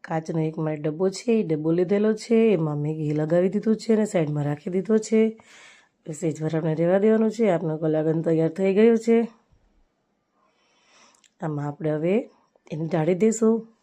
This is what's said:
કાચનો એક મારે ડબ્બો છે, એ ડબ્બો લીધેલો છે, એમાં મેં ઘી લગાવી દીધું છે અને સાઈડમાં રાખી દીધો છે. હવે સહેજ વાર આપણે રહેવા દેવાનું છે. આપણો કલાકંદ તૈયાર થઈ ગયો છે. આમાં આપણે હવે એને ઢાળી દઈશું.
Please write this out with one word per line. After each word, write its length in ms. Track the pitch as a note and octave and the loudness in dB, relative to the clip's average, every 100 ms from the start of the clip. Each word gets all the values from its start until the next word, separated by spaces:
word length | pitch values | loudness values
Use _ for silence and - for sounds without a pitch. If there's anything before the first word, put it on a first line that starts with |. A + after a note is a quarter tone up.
કાચનો 360 | - E3 D#3+ E3 | -6 -6 -4 -4
એક 140 | D#3 D#3+ | -2 -4
મારે 220 | D#3 D#3 | -6 -4
ડબ્બો 240 | D#3 D#3 F#3+ | -6 -2 -4
છે, 220 | F#3+ - | -2 -2
એ 100 | A3+ | 0
ડબ્બો 260 | E3+ D3+ D#3 | 0 -2 0
લીધેલો 380 | E3+ F3 G3+ G#3+ | 0 0 0 0
છે, 240 | A3 - A3+ A3+ | -2 0 2 4
એમાં 260 | F3+ D#3 D3 | 2 0 -2
મેં 160 | D3 D#3 | -4 -4
ઘી 220 | D3+ D3+ | -2 -2
લગાવી 340 | D3+ F3 F#3 | 0 2 2
દીધું 260 | G#3 A3 G#3+ | 0 -2 -2
છે 80 | - | 0
અને 140 | G#3+ G#3 | 0 2
સાઈડમાં 400 | F#3 D3+ D3 D3 | 0 0 -2 -2
રાખી 260 | D3 - F#3 | -4 -4 -4
દીધો 200 | G3 A3 | 0 0
છે. 220 | G#3+ A3 A3 A3 _ - - - _ _ E3 | 2 2 2 -2 _ -20 -20 -20 _ _ -16
હવે 60 | |
સહેજ 220 | D#3 E3+ D3 | -4 -4 -2
વાર 140 | D#3 | -2
આપણે 200 | D#3+ D#3+ | -2 -2
રહેવા 280 | D#3+ E3+ F#3+ | 0 2 4
દેવાનું 300 | G#3+ A3 A3 A3 | 4 4 2 2
છે. 80 | A3 | 0
આપણો 280 | E3 E3 D#3 | 2 -2 -2
કલાકંદ 460 | D#3+ D#3 D#3 D#3+ | 0 0 0 0
તૈયાર 280 | E3 D#3+ D#3+ D#3+ | 0 2 0 0
થઈ 160 | F#3+ | 0
ગયો 220 | F#3+ A3+ A3+ | 4 4 4
છે. 200 | A3+ A3+ A#3 _ _ _ _ _ _ _ _ _ _ _ _ _ _ _ _ _ _ _ _ _ | 2 0 0 _ _ _ _ _ _ _ _ _ _ _ _ _ _ _ _ _ _ _ _ _
આમાં 260 | E3 D3 D3 | -6 -6 -6
આપણે 240 | C#3+ D#3 D3+ | -6 -4 -2
હવે 180 | E3 G#3+ - _ _ _ _ | 0 -2 -4 _ _ _ _
એને 140 | D#3 D#3+ | -8 -4
ઢાળી 340 | E3+ D#3 F3+ | 0 0 2
દઈશું. 340 | A3 A3 A3 A3+ A3 _ | 2 2 0 0 -4 _